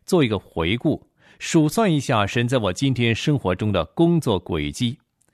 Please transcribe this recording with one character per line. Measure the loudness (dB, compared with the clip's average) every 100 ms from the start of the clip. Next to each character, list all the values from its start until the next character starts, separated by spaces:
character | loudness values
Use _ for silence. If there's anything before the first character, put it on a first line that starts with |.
做 | -2 2
一 | 2
个 | 0
回 | -6 -4 -2 0
顾， | -2 -4 -6 _ _ _
数 | -2 2 2
算 | 2 0
一 | 0
下 | 0 0
神 | 0 0 0
在 | 0
我 | 0
今 | 0 -2
天 | 0 0
生 | 0 0 0
活 | 0 -2
中 | 0
的 | 0 -2
工 | 0 2 2
作 | 0 -2
轨 | -2 -4 -4
迹， | -4 -4 -6 _ _ _